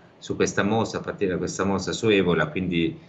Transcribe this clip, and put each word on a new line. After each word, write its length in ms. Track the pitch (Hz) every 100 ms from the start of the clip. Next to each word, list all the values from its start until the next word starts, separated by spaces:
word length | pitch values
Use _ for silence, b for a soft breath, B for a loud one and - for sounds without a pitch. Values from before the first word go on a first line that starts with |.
| B -
su 180 | -
questa 280 | 95 90 -
mostra, 360 | 101 113 104 90
a 40 |
partire 280 | 85 87 95
da 60 | 87
questa 260 | 90 -
mostra 300 | 95 95 87
su 160 | - 113
Evola, 380 | 98 87 80 78
quindi 520 | 95 92 87 80 B